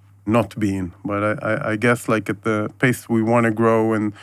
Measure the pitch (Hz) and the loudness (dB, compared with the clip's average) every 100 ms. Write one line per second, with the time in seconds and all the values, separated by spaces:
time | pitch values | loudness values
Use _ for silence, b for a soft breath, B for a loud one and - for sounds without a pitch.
0 | _ _ 104 117 107 117 104 95 87 - | _ _ 0 0 0 -2 -2 -2 -6 -8
1 | - 101 107 107 110 110 110 107 120 120 | -6 -2 -2 -2 -4 -4 -2 0 0 0
2 | - 110 101 104 113 107 107 - 131 120 | 0 -2 -2 -4 -2 -2 -4 0 0 0
3 | - 113 110 120 117 107 113 113 110 110 | -2 0 2 2 2 2 2 4 2 0
4 | 104 104 | -2 -6